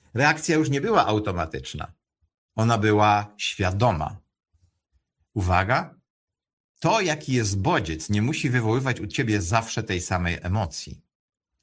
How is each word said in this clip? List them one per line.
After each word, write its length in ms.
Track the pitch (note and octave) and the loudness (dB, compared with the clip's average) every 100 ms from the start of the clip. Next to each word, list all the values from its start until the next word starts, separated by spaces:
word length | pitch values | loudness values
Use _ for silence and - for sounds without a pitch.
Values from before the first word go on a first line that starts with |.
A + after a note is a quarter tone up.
| _ | _
Reakcja 420 | A2 D3 D#3 - D#3 | 0 2 2 0 2
już 140 | C#3 | 2
nie 100 | C#3 | 0
była 260 | G3 G#3 G2+ | 2 2 4
automatyczna. 880 | G#2+ G#2 F2 D#2 D#2 - D2+ - _ _ _ _ _ _ | 2 0 -4 -4 -6 -10 -12 -12 _ _ _ _ _ _
Ona 240 | - A2+ A2+ | -2 2 4
była 560 | G#2+ G#2 G#2 G#2 G#2 - | 4 4 6 4 0 -8
świadoma. 840 | - - F#2 F#2+ A#2+ E2 D2+ G2 _ _ _ _ _ _ _ _ _ _ _ | -8 -2 -2 2 2 0 -4 -8 _ _ _ _ _ _ _ _ _ _ _
Uwaga, 680 | G#2+ F2+ F2+ G2 C#3 F3+ - _ _ _ _ _ _ _ _ | -4 2 2 2 0 -2 -14 _ _ _ _ _ _ _ _
to, 180 | E3 A3 | 0 2
jaki 320 | F3+ D#3 - | 2 -2 0
jest 280 | B2+ G#2 G2 | 0 0 0
bodziec, 500 | F#2+ E3 D#2+ D#2 - | 2 0 0 -6 -2
nie 120 | G#2 | 0
musi 280 | A#2 D3+ C#3 | 0 0 0
wywoływać 500 | B2 A2 B2 C3 A2+ | 0 2 0 0 -4
u 60 | G#2 | -6
ciebie 360 | - B2 G#2 | -4 0 0
zawsze 400 | F2 A2+ A2+ - | 2 0 -2 -8
tej 180 | A2 F2+ | -4 -4
samej 380 | - F#2 F2 E2+ | -2 -2 -2 -4
emocji, 600 | F2+ G#2 F#2 - - - _ _ _ _ _ _ | -2 -2 -4 -8 -14 -18 _ _ _ _ _ _